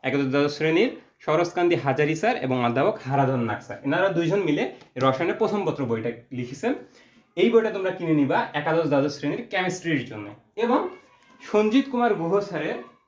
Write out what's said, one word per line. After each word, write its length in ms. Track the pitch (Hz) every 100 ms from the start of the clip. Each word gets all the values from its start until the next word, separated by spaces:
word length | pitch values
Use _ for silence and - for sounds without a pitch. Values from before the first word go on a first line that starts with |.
একাদশ 220 | 135 139
দ্বাদশ 320 | 135 139 147 -
শ্রেণীর 340 | 160 165 247 - _ _
সরোজকান্তি 540 | - 156 170 180 175
হাজারী 400 | 160 139 131 151
স্যার 220 | 156 220 254
এবং 280 | 131 127
অধ্যাপক 340 | 120 120 175 214
হারাধন 360 | 131 139 131 131
নাগ 200 | 113 104
স্যার, 180 | - 98
এনারা 240 | 139 170 196
দুইজন 320 | 170 165 202
মিলে 320 | 170 151 240 - - -
রসায়নের 400 | 135 135 170 208
প্রথম 300 | 208 202 175
পত্র 180 | 143
বইটা 260 | 123 113 117 117 -
লিখেছেন। 420 | 123 120 - 226 349 - - _ _ _ 170
এই 140 | 226
বইটা 200 | 226 220
তোমরা 200 | 190 185
কিনে 240 | 170 165
নিবা 320 | 151 135 143 -
একাদশ 360 | 147 160 160 151
দ্বাদশ 300 | 139 143 -
শ্রেণীর 280 | 147 208 -
কেমিস্ট্রির 580 | 190 180 180 165 143
জন্য। 300 | 113 107 101 113 _ -
এবং 320 | 233 262 - - - _ _ _
সঞ্জিত 500 | - 208 214 254 269
কুমার 240 | 240 240
গুহ 260 | 190 165 202
স্যারের 340 | - 160 160 247 - _